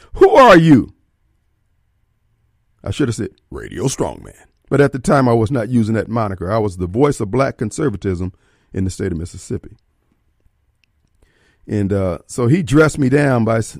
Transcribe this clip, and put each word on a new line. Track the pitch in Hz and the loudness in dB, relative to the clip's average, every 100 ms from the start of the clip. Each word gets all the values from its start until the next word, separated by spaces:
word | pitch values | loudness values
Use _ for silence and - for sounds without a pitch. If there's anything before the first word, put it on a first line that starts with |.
| - | -18
Who | - 381 | 4 4
are | 349 247 180 | 8 8 8
you?" | 165 131 - _ _ _ _ _ _ _ _ _ _ _ _ _ _ _ _ _ _ _ | 8 4 4 _ _ _ _ _ _ _ _ _ _ _ _ _ _ _ _ _ _ _
I | - | -10
should | 104 131 | -4 -4
have | 113 | -4
said, | 101 - _ | -10 -12 _
"Radio | - 52 50 135 | -16 -14 -6 -6
Strongman." | - 76 50 50 - _ _ _ | -4 -6 -8 -18 -20 _ _ _
But | 135 | 0
at | 143 | 0
the | 135 | 0
time, | 190 147 123 | 0 2 2
I | |
was | 117 110 | 2 0
not | 135 110 | -2 -2
using | 123 107 110 | -2 0 -2
that | - | -4
moniker. | 117 107 92 90 | -4 -4 -6 -4
I | 113 | -4
was | 104 90 | -4 -6
the | 90 | -6
voice | 107 147 135 | 0 -2 -2
of | 104 | -4
black | 123 135 - | -2 -4 -4
conservatism | 110 - 151 98 98 87 92 - _ _ _ | -8 -4 -4 -4 -6 -6 -8 -12 _ _ _
in | - | -6
the | 95 | -6
state | - 98 | -6 -6
of | 82 | -6
Mississippi. | 85 90 - 95 - - _ _ _ _ _ _ _ _ _ _ _ _ _ _ _ _ _ _ - | -10 -16 -12 -12 -12 -20 _ _ _ _ _ _ _ _ _ _ _ _ _ _ _ _ _ _ -6
And, | 107 95 | -4 -2
uh, | 98 92 82 - | -2 -2 -6 -10
so | - 120 | -2 0
he | 175 | 0
dressed | 143 151 156 - | 2 4 4 2
me | 127 | 0
down | 143 139 123 110 | 2 2 2 0
by, | 113 | -2
s-, | - | -4